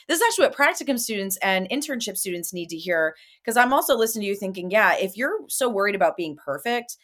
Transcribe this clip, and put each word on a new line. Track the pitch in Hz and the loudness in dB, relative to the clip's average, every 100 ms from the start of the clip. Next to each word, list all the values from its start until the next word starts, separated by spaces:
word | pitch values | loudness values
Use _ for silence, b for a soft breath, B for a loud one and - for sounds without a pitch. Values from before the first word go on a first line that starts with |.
| B | B
This | 320 | 2
is | 466 | 2
actually | 453 277 | 4 2
what | - | 4
practicum | 285 359 277 240 | 0 0 -2 -2
students | 233 214 196 190 | -2 -4 -4 -2
and | 196 190 185 | 0 0 0
internship | 262 294 247 208 185 | -4 -4 -4 -6 -6
students | 190 175 170 | -6 -6 -6
need | 180 165 | -8 -8
to | 160 | -8
hear, | 180 165 160 160 b b | -2 0 0 -2 b b
'cause | - 233 | -2 2
I'm | 247 | 4
also | 277 - 240 | 4 2 2
listening | 226 226 | 2 0
to | 196 | -2
you | 202 | -2
thinking, | 190 185 180 | -4 -6 0
yeah, | 214 190 - | 4 4 4
if | 190 202 | 0 -2
you're | 277 427 - | -4 -4 -6
so | - 247 | -2 -2
worried | 196 202 202 | 0 0 4
about | 170 165 | 2 2
being | 160 143 | -6 -8
perfect, | - 139 233 240 233 - | -8 -6 -2 -4 -6 -16